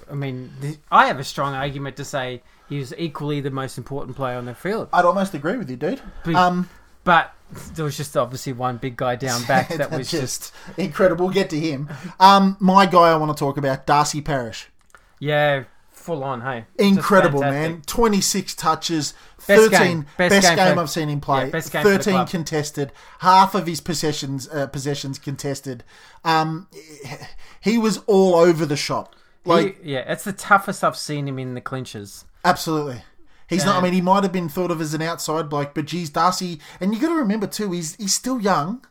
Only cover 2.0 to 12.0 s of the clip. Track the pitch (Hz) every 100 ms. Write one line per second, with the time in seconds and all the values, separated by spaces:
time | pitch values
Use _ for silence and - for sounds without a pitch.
2 | 139 143 127 123 - _ _ 143 123 -
3 | 170 - 147 147 139 135 131 - 120 139
4 | 135 127 131 123 123 120 175 214 - 175
5 | 175 190 190 151 147 247 143 127 147 269
6 | 190 - 165 175 180 180 185 - - -
7 | - 165 - - - - - - 151 143
8 | 147 147 120 127 - 123 127 120 135 117
9 | 127 123 131 120 120 135 127 165 131 147
10 | 127 165 131 - - - - - 175 -
11 | 185 175 185 190 190 151 160 135 147 143